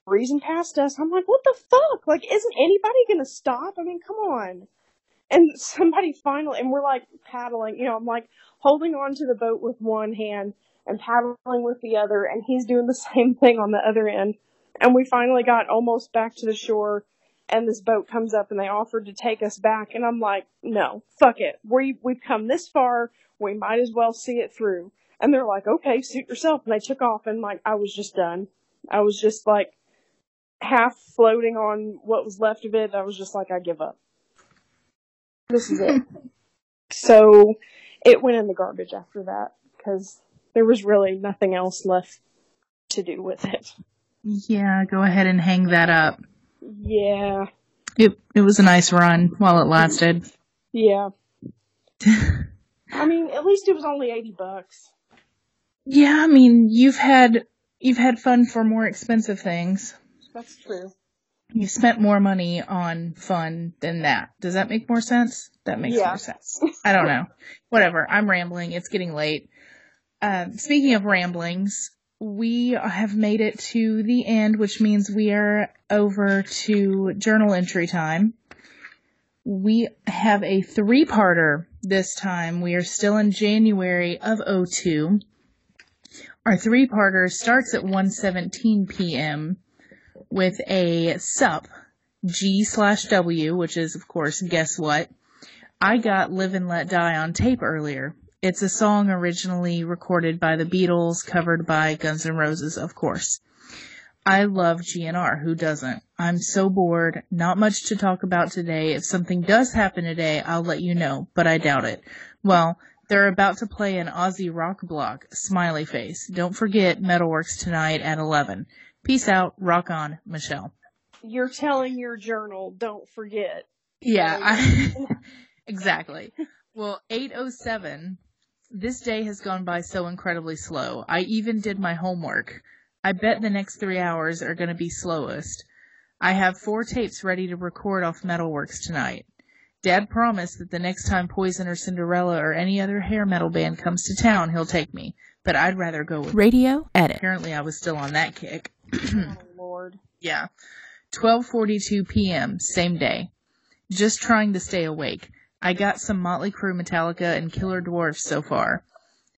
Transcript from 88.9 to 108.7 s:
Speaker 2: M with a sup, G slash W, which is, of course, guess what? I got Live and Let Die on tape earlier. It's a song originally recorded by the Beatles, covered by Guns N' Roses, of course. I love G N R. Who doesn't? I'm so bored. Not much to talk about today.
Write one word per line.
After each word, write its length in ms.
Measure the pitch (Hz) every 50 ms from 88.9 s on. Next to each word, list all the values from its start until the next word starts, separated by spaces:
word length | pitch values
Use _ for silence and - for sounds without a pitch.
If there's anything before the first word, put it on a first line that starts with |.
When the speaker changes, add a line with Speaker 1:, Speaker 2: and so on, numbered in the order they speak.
| - - 190 170 156
Speaker 2:
M 420 | 123 151 151 147 151 156 160 190 - _ _ _ _ _ _ - _ _ _ _ - - -
with 320 | 175 190 185 185 185 - -
a 500 | - 196 190 180 170 170 170 165 165 160 180
sup, 500 | - - - - 277 196 156 151 - - - - - _ _ _ _ _ _ - -
G 400 | 180 170 - 190 196 190 196 208
slash 400 | - - 226 208 202 208 202 -
W, 500 | - 214 190 170 170 170 160 156 156 170
which 200 | 180 170 160 -
is, 180 | 170 165 160 -
of 140 | - - _
course, 340 | - 175 151 147 156 -
guess 340 | 190 170 175 165 160 151 - -
what? 300 | 156 151 147 151 139 - - _ _ _ _ _ - - - - - - _ -
I 180 | 180 196 226 247
got 340 | 220 220 196 185 - -
Live 220 | 185 185 190 185 190
and 140 | 185 180 175
Let 200 | 170 170 156 175
Die 280 | 185 175 170 170 165
on 160 | 156 160 165
tape 300 | 165 - - 247 254 240
earlier. 540 | - - 160 156 151 147 139 135 135 147 - _ _ _ _ -
It's 220 | - 185 180 -
a 60 | 202 185
song 400 | - - 220 208 208 208 202 202
originally 760 | 185 180 175 175 175 175 - 185 180 180 175 175 170 170 165
recorded 560 | 165 175 170 - - 180 170 165 165 160 170
by 160 | 170 160 160
the 80 | 160 160
Beatles, 600 | 170 180 185 185 175 175 170 170 170 170 - -
covered 400 | - - 175 165 170 165 165 170
by 300 | - 160 156 156 156 156
Guns 320 | 156 - 156 156 160 165
N' 80 | 160 160
Roses, 400 | 160 151 151 156 165 139 156 -
of 180 | - - 175 -
course. 440 | - - - - - - - - - _ _ _ _ - - - - - - - - - _ _ _ -
I 180 | 196 190 196 208
love 380 | 208 196 190 175 170 170 175
G 240 | 170 - - 175 165
N 80 | 160 165
R. 220 | 180 175 143 -
Who 180 | 143 147 165 165
doesn't? 480 | 160 165 156 151 147 131 127 120 - _ _ _ -
I'm 200 | 175 175 175 175
so 300 | - - - 202 190 190
bored. 540 | 190 196 180 170 170 170 165 165 165 160 - -
Not 260 | 185 170 170 175 180 196
much 260 | 214 214 208 - -
to 100 | - 214
talk 280 | 196 208 190 185 180 -
about 260 | 185 180 175 170 175
today. 440 | - 185 170 170